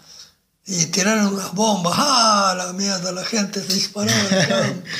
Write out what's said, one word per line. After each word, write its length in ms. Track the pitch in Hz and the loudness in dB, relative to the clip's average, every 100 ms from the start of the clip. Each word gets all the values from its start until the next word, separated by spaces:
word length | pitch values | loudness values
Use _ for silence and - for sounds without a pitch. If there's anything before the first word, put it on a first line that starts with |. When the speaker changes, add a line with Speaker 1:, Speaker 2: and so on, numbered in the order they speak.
| - - - _ _ _ - | -20 -20 -20 _ _ _ -6
Speaker 1:
Y 180 | 180 165 | -2 0
tiraron 460 | 196 190 220 202 | 0 2 2 2
unas 180 | 196 190 | 0 -4
bombas. 400 | 180 220 196 170 175 | 0 2 2 0 2
¡Ah, 560 | 285 254 226 202 196 180 | 2 4 4 4 2 0
la 160 | 180 | -4
mierda! 400 | 185 196 190 180 | -4 -4 -4 -6
La 120 | 180 | -6
gente 380 | 175 226 196 202 | -4 -2 -2 -4
se 80 | 185 | -4
disparaba 460 | 190 - - 208 220 | -2 -2 -2 0 0
al 280 | 196 190 175 | 2 2 2
Speaker 2:
<laughs> 0 | |
Speaker 1:
campo. 340 | 196 208 180 - - | 2 0 -4 -8 -8